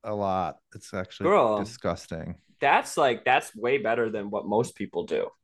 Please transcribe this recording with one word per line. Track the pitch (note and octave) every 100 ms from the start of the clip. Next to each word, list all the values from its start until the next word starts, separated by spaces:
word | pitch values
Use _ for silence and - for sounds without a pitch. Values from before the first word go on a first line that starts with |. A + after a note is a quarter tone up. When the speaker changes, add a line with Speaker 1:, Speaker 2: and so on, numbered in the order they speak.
Speaker 1:
A | A2
lot. | G#2 G2 F#2 E2+ - _
It's | - -
actually | G2 F#2 - B2+
Speaker 2:
Girl, | G3+ A#2+ G#2
Speaker 1:
disgusting. | G2+ - F#2 E2+ - E2 D#2+ F2 _ _
Speaker 2:
that's, | C#3 G3 - -
like, | C#3+ A2+
that's | - C3+ - A2
way | A#2+ C#3
better | A2 A#2 A2+
than | G#2+ G2+
what | G#2 -
most | G#2 A#2+ -
people | G2 F2
do. | E2 D#2+ - _